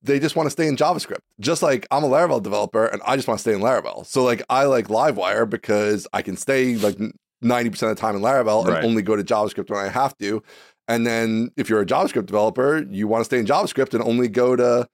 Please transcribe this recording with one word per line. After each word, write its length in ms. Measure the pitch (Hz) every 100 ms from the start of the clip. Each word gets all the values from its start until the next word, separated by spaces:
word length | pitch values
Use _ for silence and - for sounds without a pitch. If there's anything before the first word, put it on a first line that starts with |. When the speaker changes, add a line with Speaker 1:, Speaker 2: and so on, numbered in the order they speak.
Speaker 1:
they 160 | - 139
just 160 | 147 170
wanna 140 | 156
stay 180 | - 160
in 80 | 131
JavaScript. 440 | 151 175 - - _ -
Just 220 | 110 160
like 240 | 165 127 -
I'm 120 | 139
a 40 | 147
Laravel 340 | 139 175 123
developer 440 | 101 104 104 110 113
and 180 | 104 110
I 100 | 135
just 120 | 127
wanna 100 | 107
stay 160 | 117
in 60 | 104
Laravel. 440 | 110 101 58 50 -
So, 180 | 135
like, 180 | 127 117 -
I 140 | 127
like 240 | 139 127 92
Livewire 600 | 107 151 104 92 107 113
because 600 | 110 - 104 104 104 -
I 120 | 101
can 140 | - 92
stay, 380 | - 135 127 117
like, 240 | 104 95
n-, 140 | 107 - _ _
ninety 300 | 117 123 117
percent 220 | 95 113
of 60 | 104
the 40 |
time 140 | 113 101
in 60 |
Laravel 380 | 110 135 110 107 92
and 80 |
Speaker 2:
Right. 100 | 85
Speaker 1:
only 200 | 113 113
go 120 | 101 107
to 80 |
JavaScript 460 | 92 110 104 - 95
when 100 | 104
I 100 | 98
have 280 | 127 135 -
to. 240 | 101 110 - - - _ -
And 180 | 117 117
then 460 | 113 113 110 120 -
if 140 | -
you're 120 | 107
a 40 | 98
JavaScript 400 | 135 196 123 92
developer, 580 | 104 107 127 139 156 -
you 180 | 98 104
wanna 180 | 110 113
stay 120 | 127
in 80 | 107
JavaScript 480 | 147 190 - 131
and 80 | 117
only 260 | 113 120 123
go 280 | 113 123 123
to 320 | 120 120 117